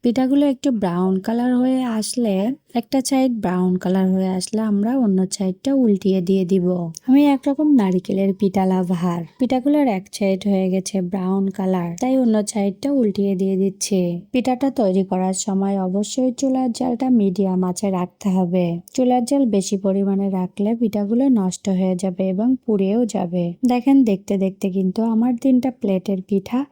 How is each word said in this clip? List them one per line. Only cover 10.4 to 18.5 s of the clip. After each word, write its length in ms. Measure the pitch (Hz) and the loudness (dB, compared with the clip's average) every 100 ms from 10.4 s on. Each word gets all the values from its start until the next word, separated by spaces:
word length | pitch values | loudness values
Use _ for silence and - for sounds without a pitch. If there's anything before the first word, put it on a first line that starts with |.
| 202 | 0
হয়ে 200 | 190 185 | 0 2
গেছে 260 | 190 185 196 | -2 -2 -4
ব্রাউন 420 | 180 190 185 196 196 | -4 -4 -2 0 -2
কালার, 400 | 190 190 185 175 170 | -2 -2 -2 -2 -4
তাই 160 | 254 262 | 0 2
অন্য 180 | 240 214 208 | 2 0 -2
সাইডটা 420 | 220 202 196 277 | -2 -4 -2 -2
উল্টিয়ে 420 | 277 214 190 196 185 | 0 0 0 -2 0
দিয়ে 200 | 190 190 | 0 0
দিচ্ছি। 420 | 196 196 - 190 175 175 - | -2 -2 -2 0 0 -4 -4
পিঠাটা 380 | 254 254 247 269 | -4 -2 -2 -2
তৈরি 320 | 269 202 185 | 0 0 0
করার 320 | 190 185 185 190 | 0 -2 -2 -4
সময় 380 | - 190 196 196 | -4 -2 0 -2
অবশ্যই 500 | 185 190 208 - 254 | -2 -4 -4 -2 -2
চুলার 360 | 247 269 262 254 | -2 -2 0 -2
জালটা 360 | 226 254 240 262 | -4 -4 -2 2
মিডিয়াম 500 | 240 196 185 190 185 | 2 2 0 0 0
আঁচে 240 | 185 180 202 | -2 -2 -2
রাখতে 360 | 185 180 _ 208 | -2 -4 _ 0
হবে। 360 | 185 175 | 0 2